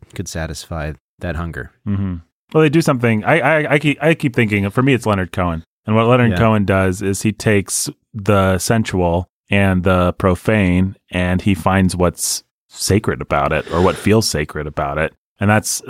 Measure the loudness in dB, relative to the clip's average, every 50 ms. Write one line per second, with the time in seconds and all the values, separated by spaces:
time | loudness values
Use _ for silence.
0 | -20 _ -14 -12 -12 -10 -8 -8 -8 -8 -10 -12 -12 -10 -10 -8 -8 -8 -10 -12
1 | _ _ _ -10 -8 -8 -6 -6 -8 -8 -10 -10 -12 -14 _ _ -8 -6 -4 -4
2 | -4 -4 -6 -10 -12 _ _ _ _ _ 0 2 2 2 2 2 2 2 0 0
3 | 2 0 0 0 0 0 0 2 2 0 0 0 0 0 0 0 0 0 -2 0
4 | 0 0 0 0 0 -2 0 0 0 0 0 0 -2 -2 0 0 2 2 2 2
5 | 2 0 0 0 -2 -4 -2 -2 -2 -2 -2 -4 -8 _ _ _ -4 0 2 2
6 | 4 4 4 4 4 4 4 4 2 4 4 2 2 2 2 2 2 0 0 -2
7 | -2 -4 -2 0 -2 -2 -2 0 0 2 2 2 0 -2 -4 -6 -6 -6 -10 _
8 | _ _ -14 -6 0 2 2 4 4 2 0 0 0 0 0 0 0 -2 0 0
9 | 0 2 0 0 -2 -6 _ _ _ -2 0 0 2 2 2 2 2 2 2 2
10 | 2 0 0 0 0 0 0 0 0 0 0 2 2 2 2 2 0 0 -4 _
11 | _ _ -6 -4 -2 -2 -2 -2 0 0 -2 0 0 0 2 2 2 2 2 2
12 | 0 0 0 -2 -6 -6 -6 -8 -10 _ _ _ _ _ -12 -6 -2 0 0 0
13 | 0 -2 -4 -4 -4 -4 -2 0 0 0 -2 -2 -4 -2 0 2 2 2 2 0
14 | 0 2 2 2 2 0 -2 -4 -4 -4 -6 -8 -8 -8 -6 -6 -6 -4 -2 -2
15 | -4 -4 _ _ _ _ _ -2 0 2 2 2 0 -2 -6 -8 -6